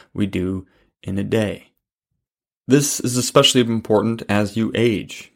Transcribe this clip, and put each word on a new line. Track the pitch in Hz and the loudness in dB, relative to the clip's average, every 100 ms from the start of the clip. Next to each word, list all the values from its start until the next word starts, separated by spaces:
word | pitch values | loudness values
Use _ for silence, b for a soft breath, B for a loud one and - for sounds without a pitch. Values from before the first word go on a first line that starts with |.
| b | b
we | - 101 | -4 -4
do | 95 92 95 92 _ _ _ | -2 -4 -4 -8 _ _ _
in | - 98 | -8 -6
a | |
day. | 101 113 107 92 - _ _ _ _ _ _ _ _ _ - | -2 0 0 -4 -14 _ _ _ _ _ _ _ _ _ 2
This | 135 143 - | 4 4 -2
is | 123 123 | -2 -2
especially | 120 147 123 131 | 2 2 4 2
important | 117 113 - 107 110 113 - | 2 -2 2 2 2 -2 -2
as | 104 104 107 | 0 0 -2
you | 110 | -2
age. | 104 120 101 - - - | 0 0 0 -6 -14 -18